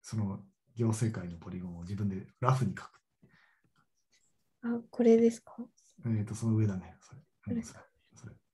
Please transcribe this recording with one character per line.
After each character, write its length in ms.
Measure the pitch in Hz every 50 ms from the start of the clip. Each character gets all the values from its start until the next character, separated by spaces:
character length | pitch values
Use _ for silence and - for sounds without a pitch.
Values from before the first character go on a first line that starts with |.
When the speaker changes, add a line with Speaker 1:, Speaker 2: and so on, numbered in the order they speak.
Speaker 1:
そ 140 | _ - -
の 240 | 110 101 98 95 95 - _ _ _ _ _ _
行 140 | 113 120 113
政 280 | 107 - 123 110 107 95
界 100 | 90 87
の 60 | 87 82
ポ 120 | - -
リ 100 | 92 92
ゴ 80 | 90 90
ン 100 | 85 85
を 40 |
自 120 | 87 87 101
分 140 | 98 104 98
で 180 | 92 95 - - _ _
ラ 120 | 123 127
フ 120 | 135 - -
に 100 | 95 -
書 80 | - -
く。 60 | - _ _ _ _ _ _ - - _ _ _ _ _ _ _ _ _ _ _ _ _ _ _ _ _ _ _ _ _ _ _ _ _ _
Speaker 2:
あ、 180 | - 233 233 233 - -
こ 120 | - -
れ 140 | 240 226 226
で 140 | 226 233 233
す 100 | 233 -
か？ 160 | _ - - - 240 - _ _ _ _ _ - -
Speaker 1:
え 40 | 117
ー 160 | 110 107 101
と、 100 | - -
そ 140 | - 117 113
の 80 | 110
上 100 | 110 110
だ 100 | 104 95
ね。 200 | 92 87 87 - _
そ 140 | - - -
れ。 60 | - _ _ _ _ _
Speaker 2:
こ 60 | 101
れ 60 | 117
か。 40 | 117
Speaker 1:
う 20 |
ん、 20 | 117
そ 100 | - -
れ、 380 | - - _ _ _ _ _ _
そ 120 | - -
れ。 80 | - - _ _ _